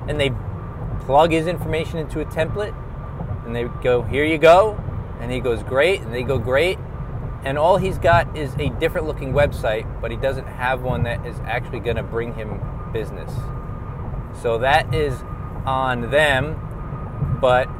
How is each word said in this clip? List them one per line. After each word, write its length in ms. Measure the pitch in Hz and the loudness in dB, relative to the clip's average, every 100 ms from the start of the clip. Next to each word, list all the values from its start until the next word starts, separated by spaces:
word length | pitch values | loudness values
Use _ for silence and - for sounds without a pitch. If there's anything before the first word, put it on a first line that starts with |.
| - | -4
And 120 | 151 | 0
they 120 | 139 117 - - - - - - | 0 0 -6 -8 -8 -8 -6 -6
plug 300 | - 139 170 | 2 6 6
his 140 | 160 160 | 4 0
information 540 | 165 160 156 151 165 | -4 -2 -2 -2 -4
into 200 | 143 160 | -4 -4
a 60 | 151 | -4
template 480 | 160 165 196 208 - - - - - - - 117 | -2 -2 -2 -4 -6 -10 -10 -10 -8 -6 -6 -4
and 100 | 120 | -4
they 100 | 120 - | -4 -2
go, 180 | 127 123 | 2 2
"Here 240 | 117 131 151 | 2 2 2
you 140 | 160 | 8
go." 360 | 160 180 107 104 - - - - | 10 10 8 0 -6 -6 -8 -8
And 100 | 120 | -4
he 80 | 127 | -2
goes, 220 | 123 113 | -2 -2
"Great." 400 | - 131 165 - | 0 2 4 2
And 100 | 107 | -2
they 120 | 120 | -4
go, 160 | 120 131 | 0 0
"Great." 400 | 117 135 175 185 - - - - - - | 2 2 2 0 -6 -8 -8 -8 -8 -6
And 160 | 135 147 | -4 2
all 180 | 165 190 | 4 4
he's 220 | 190 180 | 2 2
got 360 | 175 170 - 156 | 6 6 4 -4
is 200 | 143 - | -4 -2
a 120 | 139 | -2
different 360 | - - 180 156 | 0 0 0 -4
looking 260 | 139 135 | -4 0
website, 540 | 135 143 135 120 110 110 - | 2 2 2 0 0 -2 -6
but 80 | 117 | -4
he 80 | 117 | -2
doesn't 300 | 131 131 - | -2 -2 -6
have 340 | - 127 131 | -4 -2 -2
one 220 | 127 120 | -2 0
that 200 | 120 117 120 | 0 -2 -6
is 120 | - 110 | -6 -4
actually 340 | 120 120 120 | -4 -4 -4
gonna 220 | 120 113 | -2 -2
bring 320 | 107 113 120 | -2 -4 -4
him 260 | 110 107 104 - - - | -6 -6 -6 -6 -6 -4
business. 400 | 113 104 - - - - - - - - - - - - - | -4 -4 -6 -6 -6 -6 -8 -8 -8 -8 -8 -6 -6 -8 -4
So 160 | 120 113 | 0 2
that 340 | 127 156 - 160 | 4 4 4 0
is 280 | 147 127 - - - - | 0 -2 -6 -8 -8 -6
on 460 | 135 131 131 123 117 | -2 0 0 -2 2
them. 460 | 143 151 165 156 156 - - - - - - - - | 4 4 4 0 -4 -8 -8 -8 -8 -8 -4 -2 2
But 280 | 127 127 - - | 4 4 2 -4